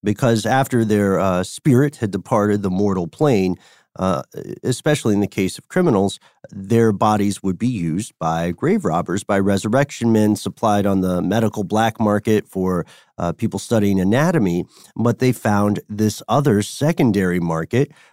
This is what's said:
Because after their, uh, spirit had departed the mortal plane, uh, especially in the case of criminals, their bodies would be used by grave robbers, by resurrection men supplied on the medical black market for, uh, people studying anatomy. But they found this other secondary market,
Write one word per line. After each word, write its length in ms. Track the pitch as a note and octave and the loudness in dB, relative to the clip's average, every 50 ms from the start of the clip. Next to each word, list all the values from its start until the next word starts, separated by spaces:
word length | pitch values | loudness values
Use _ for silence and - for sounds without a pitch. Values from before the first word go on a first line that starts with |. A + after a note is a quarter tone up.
| - | -2
Because 420 | G2+ G#2+ - - B2 A#2 A2 G2+ | -2 -2 2 2 2 2 2 2
after 400 | A2 A#2+ C3 C3+ - - B2 A2+ | 0 2 2 0 2 0 0 2
their, 340 | A2 G#2+ G#2 G2+ G2 G2 E2+ | 2 2 2 2 2 2 2
uh, 240 | F#2 G2 F#2 F2+ F#2 | 2 0 0 0 -2
spirit 540 | - - - _ D#3 C3 A#2+ C#3+ D3 C#3+ - | -4 -8 -4 _ 2 4 4 4 2 -2 -4
had 140 | - G2+ | -6 -6
departed 500 | F#2 G2 F2 - - A2 G#2 G#2 G#2 G#2 | -6 -6 -6 0 0 2 2 2 0 0
the 80 | G2+ G2 | 0 -2
mortal 360 | F#2 F#2 G#2 G#2 G2 F#2 F2 D#2+ | -2 0 0 0 0 -2 -4 -6
plane, 480 | - - D#3 D3 C3 G2+ F#2+ F#2 F2+ - _ - _ _ _ _ _ - | -4 0 2 2 2 2 2 0 -2 -4 _ -20 _ _ _ _ _ -4
uh, 240 | F#2 F#2+ F2+ C2+ - _ _ - G1+ G1+ - - - | -2 -2 -2 -2 -6 _ _ -16 -14 -14 -14 -8 -4
especially 500 | A#2 B2+ - - D#3+ D3+ C#3 - A#2 G#2 | -4 -4 -2 0 -2 -2 0 0 0 0
in 80 | G2+ | 0
the 60 | G2+ G2 | 0 -2
case 300 | - - G2 F#2 - - | -2 -2 -2 -2 -4 -8
of 100 | - _ | -18 _
criminals, 500 | - F#3 F#3 E3+ B2 G2 G2 G2 - - _ - _ _ _ - | -2 0 2 2 2 2 2 0 -4 -6 _ -20 _ _ _ -18
their 400 | - G2+ F#2+ G2 A#2 A2+ A#2 A2+ | -16 -14 -6 0 2 2 4 2
bodies 500 | G#2 G2 A2+ A2 G#2+ G#2 G2+ G2+ G2 - | 2 2 2 0 2 2 0 -2 -2 -4
would 160 | - G2 F#2 E2+ | -4 -6 -4 -2
be 100 | A2 B2 | -2 -4
used 440 | B2+ G#2 E2+ E2 D2+ F2+ A2+ - _ _ | -2 -2 -2 -2 -2 -4 -6 -8 _ _
by 320 | E2+ E2 E2 E2 E2+ F2 | -4 -4 -2 -2 -2 -4
grave 320 | F2 - - C#3+ G3+ A3+ - | -4 -2 -2 0 0 0 0
robbers, 380 | F2 D#2+ E2+ E2+ - E2+ G2+ - | -2 -2 -2 -2 -2 -6 -6 -2
by 160 | _ G#2+ G2 | _ 0 0
resurrection 720 | G2 G2 G2 G2 - A2 G#2+ C3 C#3+ C#3 - - A#2 A#2 | 2 2 0 0 0 0 2 2 0 0 -4 -4 0 2
men 240 | A2+ A2 G#2+ G#2+ G#2+ | 4 4 4 4 2
supplied 500 | G2+ - G#2 - - - A2 G#2 G2+ G2 | 0 -2 -10 -8 -2 0 0 2 2 2
on 140 | G2+ G2 F#2+ | 2 2 2
the 200 | F#2 F#2 F2+ F2+ | 0 0 0 -2
medical 420 | F2 F2+ F#2+ A#2 A2+ G#2+ - A2 G#2 | -2 0 0 0 0 0 -2 -4 -6
black 340 | E2 G#2 G#2+ A2+ A2+ A2 - | -2 0 0 0 0 0 0
market 460 | A2+ G#2 G#2 G#2 - - A2 G#2+ - _ | 0 0 0 0 2 2 0 0 0 _
for, 380 | - F#2+ F#2 F#2 F#2 F2 D#2+ - - - _ _ _ - | -6 -4 -2 0 0 -2 -4 -6 -12 -20 _ _ _ -6
uh, 140 | F2 F2 | -6 -6
people 260 | E2 _ - G#2+ E2 G2 | -4 _ -6 -6 -6 -6
studying 420 | - - A#2+ A2+ G#2 G2+ G2 F#2+ | -6 -2 0 0 2 2 0 2
anatomy. 680 | F#2 F#2+ G#2+ B2+ D3+ E3+ - E3 A2 F#2 E2+ F2 F2+ - _ - - - _ - | 2 2 2 2 2 2 2 2 0 2 0 -2 -4 -6 _ -20 -20 -20 _ -2
But 220 | A2 A#2+ A2+ - | 0 0 0 2
they 120 | C3 B2+ | 0 0
found 480 | B2 - - A2+ G#2 G2+ G2+ G#2 G#2 - - _ | 0 0 -2 0 0 2 2 0 0 -2 -6 _
this 340 | G#2+ G#2 G#2+ G#2+ G2 - - - | -6 -2 -2 -2 -2 -4 -6 -2
other 340 | A2 C#3 C#3+ C#3+ A2 G2+ | 0 0 2 2 2 0
secondary 800 | - - - - C#3 D3+ E3+ - E3 B2 G2 G2+ F#2+ F2+ F2 F2+ | 0 -2 -6 -4 -2 -2 0 2 0 2 2 2 0 0 0 -2
market, 520 | E2+ E2+ E2 D#2+ E2 - - A#2 C#3+ - - _ - _ | -2 -2 -2 -4 -4 -2 0 -2 -2 -2 -4 _ -20 _